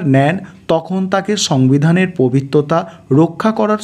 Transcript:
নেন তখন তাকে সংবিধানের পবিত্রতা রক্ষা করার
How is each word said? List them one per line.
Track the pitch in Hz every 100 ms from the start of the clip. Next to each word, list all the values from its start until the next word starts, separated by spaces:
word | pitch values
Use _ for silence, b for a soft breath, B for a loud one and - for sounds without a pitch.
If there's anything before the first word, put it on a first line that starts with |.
| 160 135
নেন | 139 190 B B -
তখন | 160 160 185 190
তাকে | 196 190 208 -
সংবিধানের | 147 131 139 156 170 185 180
পবিত্রতা | 127 131 135 151 147 165 175 B - 135
রক্ষা | 165 170 220 220
করার | 214 214